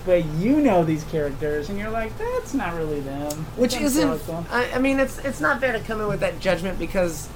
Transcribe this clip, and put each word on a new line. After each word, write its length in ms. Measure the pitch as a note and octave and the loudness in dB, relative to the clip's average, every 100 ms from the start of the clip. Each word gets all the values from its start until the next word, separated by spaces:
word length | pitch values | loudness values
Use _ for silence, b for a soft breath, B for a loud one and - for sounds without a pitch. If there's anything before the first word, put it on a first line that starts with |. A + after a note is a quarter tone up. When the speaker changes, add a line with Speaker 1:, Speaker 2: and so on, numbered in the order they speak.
Speaker 1:
But 220 | - F3+ D#3+ | 2 4 4
you 340 | D#3 G3+ D4 | 0 4 6
know 240 | C#4+ F#3 | 6 6
these 200 | E3 D#3 D#3 | 4 2 0
characters, 640 | E3 C#3+ C3+ D3+ D3 D3 | -2 -2 -2 -2 -2 -2
and 80 | G3+ | -4
you're 140 | G#3+ | -4
like, 260 | A3+ A3 - | -4 -4 -4
"That's 380 | A4+ B4+ A#4+ C#4 | -4 -4 -2 -4
not 180 | F#3 E3+ | -2 -2
really 240 | D#3+ D3 | -2 -2
them." 460 | C3+ C#3 D3 D3+ D#3+ - | -4 -4 -4 -6 -6 0
It 60 | |
Speaker 2:
Which 100 | A#3+ | 0
Speaker 1:
doesn't 60 | - D4 C4+ | 2 2 4
feel 120 | D#4 - | 2 0
Speaker 2:
isn't, 180 | - | -4
Speaker 1:
like 140 | E3 E3 | -6 -2
them. 40 | |
Speaker 2:
I, 220 | A#3 B3 | -2 0
I 60 | B3+ | 2
mean, 200 | C4+ C4+ | 2 4
it's, 200 | C4+ - | 2 0
it's 200 | C#4 C4 | -6 0
not 220 | D4+ C#4+ | 0 2
fair 100 | C4 | 0
to 80 | A3 | -2
come 220 | F#3+ G#3+ | -4 -4
in 60 | G#3+ | -2
with 120 | G3 | 0
that 180 | F#3+ E3 | -2 -2
judgment 400 | F#3 F3 F#3 F3+ | 0 0 0 -4
because 500 | E3 G3 F3+ D#3 - | -2 0 0 -2 -8